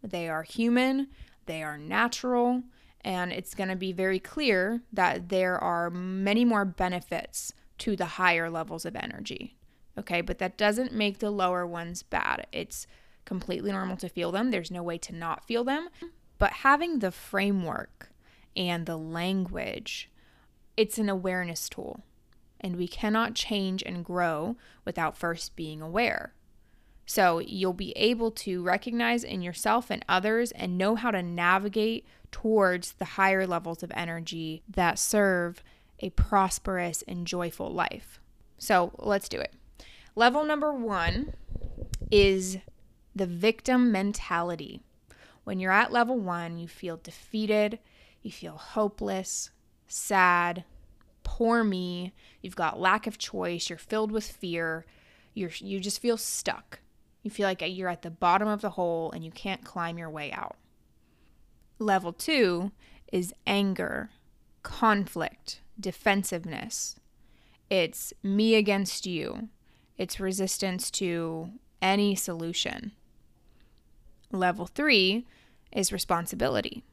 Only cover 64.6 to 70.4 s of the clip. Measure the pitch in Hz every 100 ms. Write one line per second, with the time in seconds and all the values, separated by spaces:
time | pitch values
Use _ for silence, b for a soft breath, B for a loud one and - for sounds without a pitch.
64.6 | - - 226 208 185 - 160 - - -
65.6 | - - 190 - - 196 190 175 165 156
66.6 | - - - - _ _ b b b b
67.6 | _ 196 165 - - - 196 196 220 220
68.6 | 208 196 196 - 190 175 147 - 226 _
69.6 | b b b _ 180 - 190 190